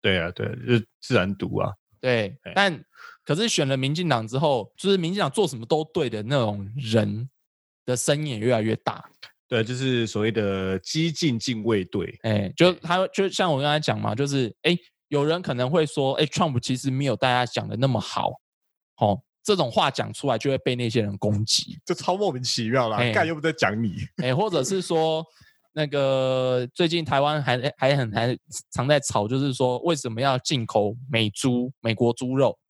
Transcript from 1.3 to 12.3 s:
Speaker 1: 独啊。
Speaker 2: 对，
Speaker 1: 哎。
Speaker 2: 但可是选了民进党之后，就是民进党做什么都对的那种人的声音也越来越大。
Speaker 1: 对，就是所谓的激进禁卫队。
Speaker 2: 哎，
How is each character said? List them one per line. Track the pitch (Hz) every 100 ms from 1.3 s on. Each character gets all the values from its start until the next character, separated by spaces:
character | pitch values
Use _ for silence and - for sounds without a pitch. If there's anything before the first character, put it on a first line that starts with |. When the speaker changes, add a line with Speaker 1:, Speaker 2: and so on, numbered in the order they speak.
| 98
Speaker 1:
独 | 95 98
啊。 | 92 101 _ _
Speaker 2:
对， | 131 120 101 135
Speaker 1:
哎。 | -
Speaker 2:
但 | 87 196 151 - _ - - -
可 |
是 | 156 226
选 | - 139
了 | 135
民 | 135 156
进 | 175
党 | 123 110
之 | 131
后， | 156 131 98 _
就 | 185
是 | 196
民 | 165
进 | 196
党 | 170
做 | 180 190
什 | 131
么 | 117
都 | 156 160
对 | 190 135
的 | 110
那 | 107 143
种 | 110 104 98 123
人 | 117 113 104 104 127 _ _ _ _ _ -
的 | 127
声 | - 147
音 | 151
也 | 113
越 | 113
来 | 117
越 | 110 107
大。 | - 98 - _ - _ _
Speaker 1:
对， | 120
就 | 113
是 | 123 131 123 110
所 | 110
谓 | 110
的 | 113 104 95 95 95
激 | - 156 165
进 | 151 165 117
禁 | - 113
卫 | 110 107 90
队。 | 101 87 -
Speaker 2:
哎， | 113